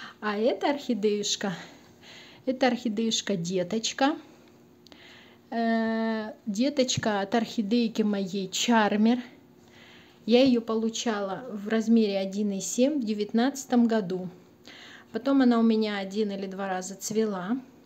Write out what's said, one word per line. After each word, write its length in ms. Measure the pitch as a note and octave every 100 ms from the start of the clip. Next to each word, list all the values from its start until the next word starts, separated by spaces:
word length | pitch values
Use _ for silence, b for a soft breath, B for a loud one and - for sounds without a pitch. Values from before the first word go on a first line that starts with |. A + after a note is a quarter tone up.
| B B
А 160 | G#3 G#3
эта 340 | A3+ - F4
орхидеюшка, 840 | C#4+ - A3 G#3+ G#3 G3+ - G3+ E3+ B B B - B B B B
эта 220 | - B3+ C4
орхидеюшка 720 | A#3+ A#3+ G#3 A3+ A3 - G3
деточка. 800 | E3+ F#3 F3 A3+ - - C4+ E4 B B B B - _ - B B B B B -
Э, 800 | A#3 A3+ A3+ A3+ A3+ A3+ A3 A3 - -
деточка 720 | G3 C4 C#4+ B3+ - A#3 G#3
от 160 | G3 A#3+
орхидейки 640 | A3 - G3 A#3+ A3+ A3+
моей 460 | G#3+ G3+ F#3+ G3+ F#3
Чармер. 720 | - - A#3 G#3 G#3 A3 B3 - - - - - B B B B B -
Я 160 | A#3
ее 180 | C4+ A#3
получала 840 | A3+ A3+ A3+ A3 B3 G#3 G3 F#3 B3+
в 160 | G#3 G3+
размере 500 | A3 G#3+ A#3 G#3+ G3
один 320 | F#3+ G3 G#3
и 100 | G3
семь 400 | - - C4 D4+
в 40 |
девятнадцатом 840 | G#3+ G#3 G#3 A3+ B3+ C4+ - B3 A#3
году. 420 | A3 F3+ F#3 F3+ - - _ - B B B B
Потом 280 | A3 B3 C#4
она 180 | B3 A#3
у 20 |
меня 360 | A3+ A3 G#3+ G3+
один 340 | F#3+ G3 G#3+
или 140 | G3 G3
два 220 | F#3+ G3
раза 280 | F#3 F#3 F#3+
цвела. 600 | - G#3+ A3 F#3+ F3+ C4 - -